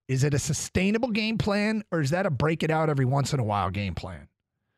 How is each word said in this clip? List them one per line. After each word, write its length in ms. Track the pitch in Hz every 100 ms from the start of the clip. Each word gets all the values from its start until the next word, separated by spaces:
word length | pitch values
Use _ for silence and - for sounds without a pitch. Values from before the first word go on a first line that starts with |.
| -
is 160 | 131
it 100 | 147
a 60 | 139
sustainable 720 | - - - 180 190 226 254
game 260 | 214 220 226
plan, 460 | 214 202 208 220 -
or 100 | 165
is 80 | 135
that 160 | 175 196
a 40 |
break 340 | 127 151 165
it 80 | 160
out 180 | 160 156
every 160 | 139 127
once 280 | 139 131
in 60 | 139
a 40 |
while 260 | 107 101 92
game 260 | 95 98 80
plan? 320 | 90 78 76 _ _ _ _